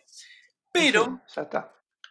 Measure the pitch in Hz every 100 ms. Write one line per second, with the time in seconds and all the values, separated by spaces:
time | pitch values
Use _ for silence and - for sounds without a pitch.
0 | _ - - - _ _ _ 349 302 214
1 | 240 254 - - 147 - - _ _ _
2 | -